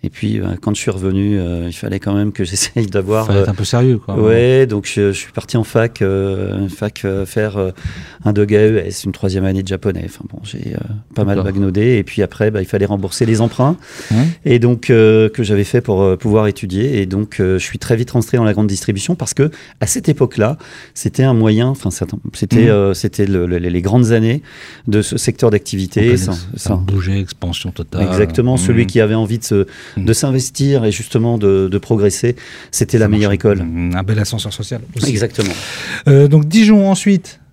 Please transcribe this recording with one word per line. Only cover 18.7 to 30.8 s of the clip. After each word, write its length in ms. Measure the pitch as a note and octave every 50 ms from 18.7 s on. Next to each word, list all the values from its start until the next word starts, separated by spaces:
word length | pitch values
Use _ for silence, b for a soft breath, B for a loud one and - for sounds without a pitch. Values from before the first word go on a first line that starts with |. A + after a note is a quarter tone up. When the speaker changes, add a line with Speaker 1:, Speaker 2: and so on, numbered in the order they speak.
| G2 F#2+ - - G2+ G2 - - F3
Speaker 1:
parce 180 | E3 - - -
que, 180 | - C#3 D#3 B B B B B B
à 80 | - -
cette 220 | - B3+ - -
époque-là, 480 | D3 - C#3 A#2 - - G#2 A2+ D3+ - B B B B B B B
c'était 280 | - - G#2 - - C3
un 100 | C3+ B2+
moyen, 340 | A2+ A2 A2 G#2+ A2 A#2+ B2+
enfin, 220 | C3+ - - G2
c'est 220 | E2+ - F#2 E2 -
un, 40 | G2+ - - -
c'était, 300 | - - F#2+ - A#2+ A#2
Speaker 2:
Mhm. 60 | A#2
Speaker 1:
euh, 220 | G#2+ G2+ G2 G2 F#2+
c'était 320 | - - G#2 - - G#2
le, 200 | G2 G2 F#2 F2
le, 120 | F2 F2+ F2
les 240 | F2 F2+ F2 F2+
grandes 300 | F2 G2 G#2 B2 B2 A2
années 300 | A#2 A2+ A2 A2+ A#2 D3+ B B B B B B B B B -
de 140 | G#2 G#2+
ce 140 | G#2 - - A2+
secteur 320 | - - A#2+ - - A2+
d'activité. 520 | G#2+ G2+ - - - F#2+ F#2+ F2 - -
Speaker 2:
On 20 | G#2
connaît 140 | A#2+ A#2+ F#2
Speaker 1:
Ça, 160 | F#2 - F#2
Speaker 2:
ça, 80 | E2+ F2+ F#2 B2 -
Speaker 1:
ça 180 | - - G2
Speaker 2:
bougeait, 460 | F2+ F#2 F#2 G2 G2 F2+ F#2 G2 G2
expansion 500 | F#2+ - - _ - F2 E2+ - - F2+
totale. 340 | - - E2 - - - G2
Speaker 1:
Exactement, 520 | F#2+ F2+ F#2+ G#2 E2 D#2+ - A#2 B2 C3 C3
celui 240 | F3 - A#2+ A2+
Speaker 2:
Mhm. 60 | A#2+ G2+
Speaker 1:
qui 120 | - A#2
avait 160 | A2 G#2+ A2
envie 240 | A2+ A2 G2 A2+ A2+
de 60 | -
se, 200 | - A2 G2+ G2 B B B B B B
Speaker 2:
Mhm. 100 | G2 F#2
Speaker 1:
de 80 | F2 A2+
s'investir 720 | - - C#3 C3 C3 B2+ - - - C#3 C#3 C#3+ C3